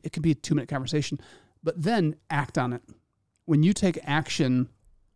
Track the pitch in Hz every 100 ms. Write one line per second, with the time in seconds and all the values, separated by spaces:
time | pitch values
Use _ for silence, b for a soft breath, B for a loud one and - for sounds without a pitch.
0 | - 165 160 143 - 147 120 139 131 151
1 | - 147 B B B B 160 175 160 233
2 | 156 - - 147 135 151 123 123 - -
3 | _ _ _ _ - 151 175 202 190 -
4 | 151 151 - - 135 127 123 _ _ _
5 | _